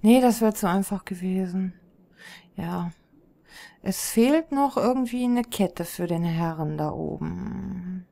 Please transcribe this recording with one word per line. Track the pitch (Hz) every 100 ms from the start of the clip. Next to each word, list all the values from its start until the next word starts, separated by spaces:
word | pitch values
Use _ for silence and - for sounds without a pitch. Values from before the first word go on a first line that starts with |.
Nee, | 208 247
das | 247 233
wäre | 220
zu | 214 190
einfach | 185 190 196
gewesen. | - 185 185 185 185 180 185 - _ _ _ _ - - _ -
Ja. | 170 180 175 - _ _ _ _ _ - - _
Es | - 190 -
fehlt | - 233 311 320
noch | 277 277 254
irgendwie | 226 254 247 247
eine | 247 240
Kette | 240 - 190 -
für | 170 - 175
den | 170
Herren | 170 165 165 160 156 151
da | 151
oben. | - 156 - 160 175 202 190 190 185 180 185 180